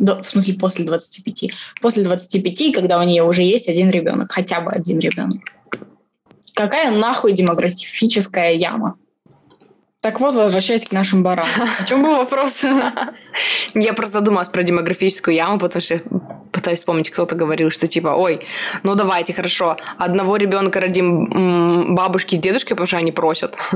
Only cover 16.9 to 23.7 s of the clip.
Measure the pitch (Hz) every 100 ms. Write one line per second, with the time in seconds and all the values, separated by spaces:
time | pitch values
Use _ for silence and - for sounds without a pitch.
16.9 | 165 156 - 170 165 160 156 160 - 165
17.9 | 170 165 143 185 151 - - - - 196
18.9 | 202 196 180 170 175 180 - 175 - -
19.9 | - 180 190 190 208 202 196 190 190 185
20.9 | 185 180 170 - - 185 175 170 175 -
21.9 | 180 185 185 - 175 180 233 - 226 180
22.9 | 175 165 160 165 160 170 - -